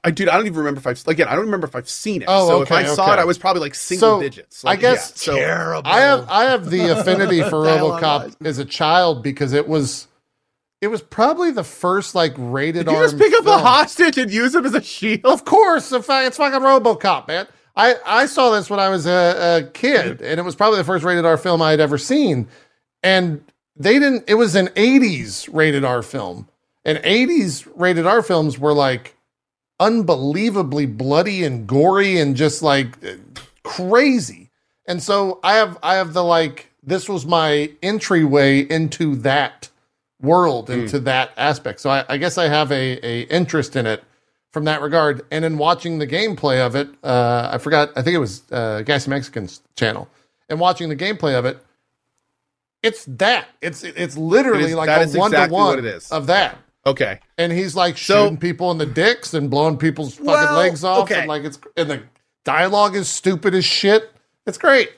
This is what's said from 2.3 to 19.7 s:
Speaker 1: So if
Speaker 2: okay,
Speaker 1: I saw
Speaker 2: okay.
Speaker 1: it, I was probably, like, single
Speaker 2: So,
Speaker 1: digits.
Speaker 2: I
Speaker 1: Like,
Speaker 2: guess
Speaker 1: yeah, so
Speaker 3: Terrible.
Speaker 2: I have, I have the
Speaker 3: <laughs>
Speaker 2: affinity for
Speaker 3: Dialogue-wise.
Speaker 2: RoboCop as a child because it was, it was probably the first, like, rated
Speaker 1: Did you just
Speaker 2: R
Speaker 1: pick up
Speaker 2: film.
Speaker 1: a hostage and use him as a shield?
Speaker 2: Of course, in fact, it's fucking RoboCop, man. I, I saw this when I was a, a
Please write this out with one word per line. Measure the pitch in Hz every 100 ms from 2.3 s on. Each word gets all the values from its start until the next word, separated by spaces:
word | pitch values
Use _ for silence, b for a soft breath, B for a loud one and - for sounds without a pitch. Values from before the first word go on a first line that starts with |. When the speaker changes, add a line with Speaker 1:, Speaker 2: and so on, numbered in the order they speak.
| 196 180
Speaker 1:
So | 165
if | 139
Speaker 2:
okay, | 170
Speaker 1:
I | 139
saw | 147 190
Speaker 2:
okay. |
Speaker 1:
it, | 202
I |
was | 170 175
probably, | 185 180
like, | 147
single | - - 180 220 208
Speaker 2:
So, |
Speaker 1:
digits. | 139 - - -
Speaker 2:
I | -
Speaker 1:
Like, | 190
Speaker 2:
guess | 247 254 -
Speaker 1:
yeah, | - -
so | 139
Speaker 3:
Terrible. | 147 170 165 160 143
Speaker 2:
I | 202
have, | 277 277 123
I | 196
have | 254 254 165
the | 180 170
Speaker 3:
<laughs> | 160
Speaker 2:
affinity | 160 214 196 180
for | - 156
Speaker 3:
Dialogue-wise. | 156 156 160 170 160 147 131 -
Speaker 2:
RoboCop | 160
as | 135
a |
child | 139 - 156 175 175 139
because | 127 135 139
it | 139 147
was, | 156 131 - - _ _ _ _ _ _ _
it | 202
was | 226
probably | - - 240 320 349
the | 247
first, | 170 - 175 190 -
like, | 185 160 131
rated | 123 131 151 165 170
Speaker 1:
Did |
you | 156
just | 156
Speaker 2:
R | 147
Speaker 1:
pick | 415
up | 392
Speaker 2:
film. | 427 392
Speaker 1:
a |
hostage | 247 254 302 - 339 269
and | 247
use | 208 247
him | 320
as | 269
a | 240
shield? | - - 226 220
Speaker 2:
Of | 254 285
course, | - 403 415 320 -
in | 254
fact, | 220 269 262
it's | 247
fucking | 285 269
RoboCop, | 269 269 226 214 196 147 -
man. | 165 196 b b
I, | - 226 240 -
I | 220 269
saw | 269 254
this | 214 165
when | 202
I | 190
was | 190 160
a, | 180 175 190 170 170
a | 135